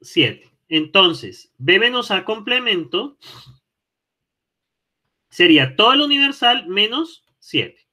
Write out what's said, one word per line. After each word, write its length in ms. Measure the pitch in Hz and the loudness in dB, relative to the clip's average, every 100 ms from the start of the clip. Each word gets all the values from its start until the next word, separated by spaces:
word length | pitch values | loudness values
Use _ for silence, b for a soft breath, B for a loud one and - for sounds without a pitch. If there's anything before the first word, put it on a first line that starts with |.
siete. 500 | - - 120 - _ _ - | -6 0 0 -2 _ _ -4
Entonces, 840 | 160 151 196 180 147 104 - _ - | -4 0 2 2 0 -12 -18 _ -10
B 200 | 135 196 | -2 0
menos 320 | 233 247 226 | 0 -2 -4
A 160 | 190 185 | -6 -6
complemento 920 | 220 214 247 240 185 151 180 285 _ B B B B _ _ _ _ _ _ _ _ _ _ _ _ _ _ _ _ _ | -8 -4 -4 -4 -6 -6 -8 -8 _ B B B B _ _ _ _ _ _ _ _ _ _ _ _ _ _ _ _ _
sería 460 | - 175 151 131 131 | 0 4 4 2 2
todo 180 | 226 | 2
el 80 | 269 | 2
universal 680 | 294 285 277 - 240 247 170 | 2 0 0 0 0 0 -2
menos 560 | 190 214 262 330 - _ _ | -2 -2 -2 -8 -12 _ _
siete. 480 | - 135 98 _ _ | -8 -6 -6 _ _